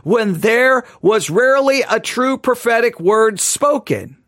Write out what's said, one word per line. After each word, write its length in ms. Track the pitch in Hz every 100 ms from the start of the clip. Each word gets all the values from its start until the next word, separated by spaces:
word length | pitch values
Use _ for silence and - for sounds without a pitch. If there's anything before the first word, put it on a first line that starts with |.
when 360 | 143 233 214 170
there 460 | 214 226 254 262 240 -
was 280 | 175 214 -
rarely 520 | 170 254 269 269 269
a 180 | - 220
true 380 | - - 254 269
prophetic 640 | - 247 233 233 233 -
word 400 | 170 214 220 202
spoken. 800 | - - 285 294 - 110 92 -